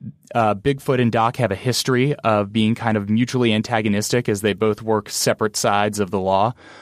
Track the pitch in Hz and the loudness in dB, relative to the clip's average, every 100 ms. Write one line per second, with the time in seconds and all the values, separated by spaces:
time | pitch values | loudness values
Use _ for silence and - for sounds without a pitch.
0 | - - - 123 110 101 139 139 - 127 | -18 -18 -6 0 0 0 -2 -2 0 2
1 | 117 113 113 123 117 95 127 113 - 123 | 2 2 0 0 -2 -2 -2 -2 0 2
2 | 135 143 113 107 101 110 107 113 117 107 | 2 0 0 2 2 2 2 2 0 0
3 | 101 110 123 127 117 107 107 113 110 101 | 0 0 0 0 2 0 0 0 0 0
4 | 107 123 120 101 107 92 110 107 110 107 | 0 0 0 0 0 0 0 -2 -2 -2
5 | - - - 110 110 - 113 101 104 104 | -2 -4 -2 0 -2 -2 0 0 0 -2
6 | 98 101 95 95 110 - - - | -2 -2 0 0 0 -2 -14 -20